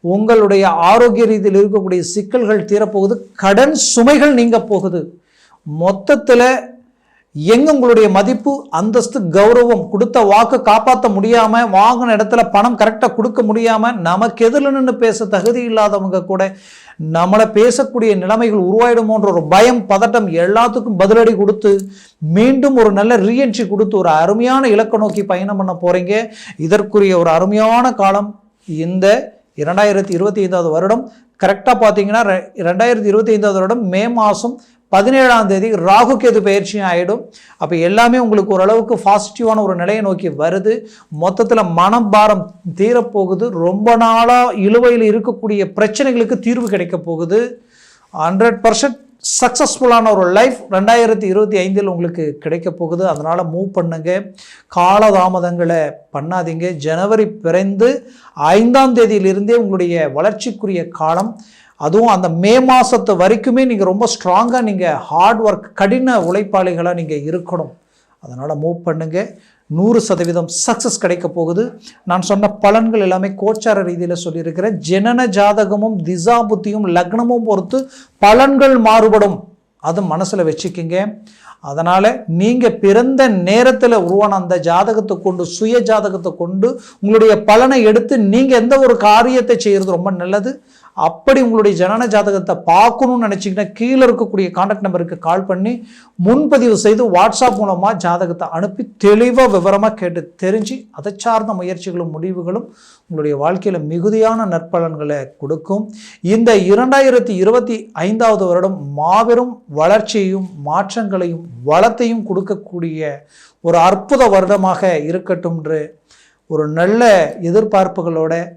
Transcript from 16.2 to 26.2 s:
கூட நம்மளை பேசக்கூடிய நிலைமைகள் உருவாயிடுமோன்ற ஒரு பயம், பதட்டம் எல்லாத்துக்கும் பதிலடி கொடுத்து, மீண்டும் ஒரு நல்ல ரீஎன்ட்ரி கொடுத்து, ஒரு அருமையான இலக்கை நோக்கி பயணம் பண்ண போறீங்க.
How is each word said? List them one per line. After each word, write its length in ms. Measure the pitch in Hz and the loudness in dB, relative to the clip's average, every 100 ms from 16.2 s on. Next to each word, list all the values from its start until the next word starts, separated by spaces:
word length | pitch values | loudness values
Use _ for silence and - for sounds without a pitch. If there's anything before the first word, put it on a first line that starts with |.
கூட 180 | 175 190 190 190 - - - _ 156 | -4 -4 -4 -6 -20 -20 -20 _ -6
நம்மளை 340 | 160 180 208 220 208 | -2 2 2 2 4
பேசக்கூடிய 580 | 233 240 269 247 226 196 | 2 2 -2 0 0 0
நிலைமைகள் 440 | 185 220 233 214 180 | 0 0 0 0 0
உருவாயிடுமோன்ற 580 | 214 240 233 220 220 196 | 2 2 2 0 0 0
ஒரு 80 | 175 156 | 0 2
பயம், 280 | 180 233 247 190 | 4 4 2 0
பதட்டம் 340 | 196 220 233 180 160 175 | 0 2 0 -2 -2 0
எல்லாத்துக்கும் 520 | 208 240 233 220 190 | 2 0 -2 -6 0
பதிலடி 340 | 190 220 226 202 | 4 6 4 4
கொடுத்து, 540 | 202 208 214 196 190 - - _ | 0 0 2 0 -2 -16 -20 _
மீண்டும் 580 | 156 170 240 269 277 262 | -2 2 4 4 2 4
ஒரு 160 | 220 196 | 4 2
நல்ல 180 | 208 240 196 | 2 2 2
ரீஎன்ட்ரி 420 | 240 269 208 202 | 0 0 -2 -4
கொடுத்து, 280 | 196 208 208 | -2 0 0
ஒரு 60 | 175 | 2
அருமையான 600 | 156 165 214 240 262 269 | 2 2 0 0 0 2
இலக்கை 320 | 208 220 220 | 2 2 0
நோக்கி 200 | 208 208 | -2 -4
பயணம் 360 | 196 185 196 196 | -4 -4 -4 -4
பண்ண 160 | 190 175 | -4 -4
போறீங்க. 420 | 175 180 180 214 | -2 -2 0 -4